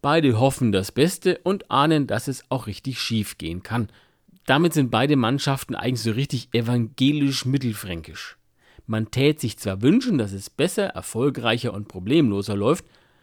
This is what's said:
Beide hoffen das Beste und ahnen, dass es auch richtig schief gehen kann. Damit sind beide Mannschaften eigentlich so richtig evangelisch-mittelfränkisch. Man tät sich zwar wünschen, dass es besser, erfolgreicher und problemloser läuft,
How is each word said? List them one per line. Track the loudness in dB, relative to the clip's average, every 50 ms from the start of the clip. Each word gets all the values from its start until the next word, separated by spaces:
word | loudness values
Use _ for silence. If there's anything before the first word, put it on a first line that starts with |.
Beide | 2 4 4 6 6 6 4 6
hoffen | 4 2 2 2 2 2
das | 2 2 0 0
Beste | 2 2 2 2 0 0 0 0 0 0
und | _ -2 -2 -2 -2 _
ahnen, | 2 2 4 4 4 2 2
dass | 0 -2 -4 -2 -6
es | -8 -8 -6 _
auch | -6 -6 -6 -8
richtig | -12 -8 -8 -8 -8 -6
schief | -4 -2 -2 -2 -2 -4 -8 -10
gehen | -8 -8 -8 -8 -8
kann. | -4 -4 -4 -4 -4 _ _ _ _ _ _ _ _ _ _ _
Damit | 0 2 2 2 2
sind | 2 2 0 2
beide | 2 0 2 2 2
Mannschaften | 2 2 2 0 0 -2 -2 -4 -4 -6 -8 -8
eigentlich | -4 -4 -4 -4 -2
so | -2 -2
richtig | -2 -2 -2 -4 -4 -8 -6 _
evangelisch-mittelfränkisch. | -2 -2 0 0 0 0 0 -2 0 2 2 2 4 2 0 0 0 -2 -2 0 -2 0 0 -2 -4 -6 -8 -8 -8 -8 -10 -14 -16 -16 -16 -16 -18 _ _ _ _ _ _ _ _ -20 _
Man | -4 -4 -4 -4 -2
tät | 0 2 2 2 2 2
sich | -4 -6 -6 -4
zwar | -6 -6 -4 2
wünschen, | 4 4 4 4 2 2 0
dass | 0 0 -2
es | -6 -10 -12 -12
besser, | _ -2 -2 -2 0 -2 -4
erfolgreicher | -2 -4 -10 -12 -6 -4 0 0 0 0 0 0 0 0 0 -2 -6 -6
und | -6 -10 -10
problemloser | -12 -10 -2 2 2 4 4 4 2 0 -2 -2 -2
läuft, | 0 2 2 2 0 -2 _ _ _ _ _ _ _